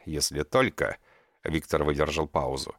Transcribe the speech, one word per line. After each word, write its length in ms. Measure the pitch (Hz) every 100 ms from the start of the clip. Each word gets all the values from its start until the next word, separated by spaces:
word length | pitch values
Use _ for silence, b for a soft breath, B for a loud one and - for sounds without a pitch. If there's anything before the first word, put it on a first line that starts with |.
если 380 | - 76 69 69
только... 540 | 76 131 131 - - - b b b b
Виктор 400 | - 78 - 78
выдержал 420 | 73 73 73 76 78
паузу, 480 | - 65 65 67